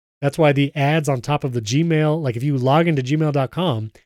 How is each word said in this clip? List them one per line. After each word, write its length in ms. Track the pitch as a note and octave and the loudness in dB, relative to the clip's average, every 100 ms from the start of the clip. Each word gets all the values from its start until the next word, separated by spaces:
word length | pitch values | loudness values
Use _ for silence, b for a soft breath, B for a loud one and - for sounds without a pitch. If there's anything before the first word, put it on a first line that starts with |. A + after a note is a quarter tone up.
| _ _ | _ _
That's 160 | C#3+ D#3 | -4 2
why 160 | D3+ | 2
the 220 | C#3 C#3 D3+ | 4 0 0
ads 320 | C#3 D#3+ D3 | 0 0 0
on 120 | C3 | -4
top 200 | C#3+ C#3+ | -2 -4
of 80 | C#3 | -2
the 80 | A#2+ | -4
Gmail, 580 | G#2+ C#3 E3+ D#3 D3+ D#3 | -2 0 2 2 2 0
like, 140 | C#3+ A#2 | -2 -2
if 60 | |
you 140 | C#3+ C3+ | -2 0
log 280 | B2+ D3+ E3+ | 2 2 2
into 160 | C#3+ | 0
gmail 300 | B2+ D#3 D#3 | 0 0 0
dot 180 | C#3 C3 | 0 -2
com, 420 | D#3+ F3+ A2+ A2 b | -2 -2 -2 -6 b